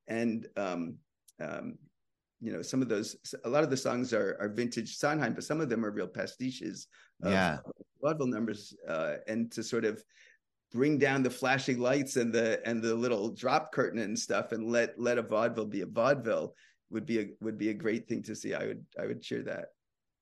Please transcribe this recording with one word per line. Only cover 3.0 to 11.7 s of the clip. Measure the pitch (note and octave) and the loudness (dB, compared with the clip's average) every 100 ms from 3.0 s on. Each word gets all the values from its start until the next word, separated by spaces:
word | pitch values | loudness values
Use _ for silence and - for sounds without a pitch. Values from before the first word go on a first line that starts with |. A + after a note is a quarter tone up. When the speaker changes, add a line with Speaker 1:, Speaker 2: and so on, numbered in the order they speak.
| A2+ - - - | -2 -8 -12 -8
Speaker 1:
a | A#2 | 0
lot | C#3 | 2
of | D#3 | 4
the | C3 | 2
songs | B2+ B2 B2 | 0 -2 0
are, | A2 G2 E2+ | 2 2 0
are | G#2 | -2
vintage | G#2+ A#2+ A#2+ A2 - | -2 -2 -2 -6 -2
Sondheim, | D3 D#3 C3+ | 0 2 0
but | - | -2
some | - D#3 | -2 -2
of | D3+ | 0
them | A2+ A2 | 0 0
are | |
real | G#2 F#2 | -2 -4
pastiches | - - - B2+ B2+ - F#2 - - - _ | -4 -6 -6 -6 -6 -8 -10 -14 -20 -20 _
of | F#2 | 0
Speaker 2:
Yeah. | F#2+ F2+ D2 - - C3 _ | 2 2 0 -6 -16 -18 _
Speaker 1:
vaudeville | C#3+ D#3 C3 | 0 2 0
numbers, | A2 A2+ G#2+ - - - | 0 -2 -4 -10 -12 -4
uh, | D#2+ D#2+ D2+ - | -2 0 -2 -4
and | A2 A#2 | -2 -2
to | - | -4
sort | A2 A#2 A2 | -4 0 0
of | G#2+ - _ - _ _ _ _ | 0 -8 _ -20 _ _ _ _
bring | A#2 C#3+ D3+ | 2 4 6
down | C3+ C3+ | 6 6
the | B2+ | 2
flashing | A#2+ B2+ C3+ C3 | 2 2 4 2